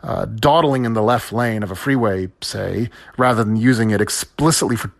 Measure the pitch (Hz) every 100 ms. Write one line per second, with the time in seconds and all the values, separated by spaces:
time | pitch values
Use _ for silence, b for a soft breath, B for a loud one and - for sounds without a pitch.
0 | - - 101 110 143 156 156 131 120 113
1 | 107 123 - 110 120 110 101 92 139 135
2 | 113 95 92 _ - 107 95 92 120 B
3 | B - 131 113 107 110 120 117 110 101
4 | 107 - - - 151 160 101 117 - _